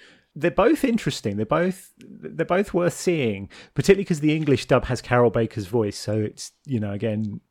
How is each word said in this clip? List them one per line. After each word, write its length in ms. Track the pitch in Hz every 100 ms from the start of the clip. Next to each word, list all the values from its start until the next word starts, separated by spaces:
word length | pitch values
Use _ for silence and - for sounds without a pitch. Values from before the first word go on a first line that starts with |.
| - _ _ -
They're 140 | 160
both 320 | - 208 311
interesting. 540 | 269 226 - - 113 101
They're 80 | 107
both, 460 | 156 180 185 - _
they're 460 | - - - 147 160
both 280 | 180 202
worth 220 | 170 175 -
seeing, 540 | - 170 123 98 98 - - -
particularly 300 | 139 196 202
'cause 140 | 160
the 160 | 151 156
English 300 | 151 131 -
dub 200 | 131 -
has 140 | 123
Carol 280 | - 123 120
Baker's 380 | 117 113 - 95
voice. 300 | 117 107 -
So 220 | - 107
it's, 320 | 107 - - _ -
you 140 | 123
know, 100 | 104
again, 480 | 101 113 107 107 104 _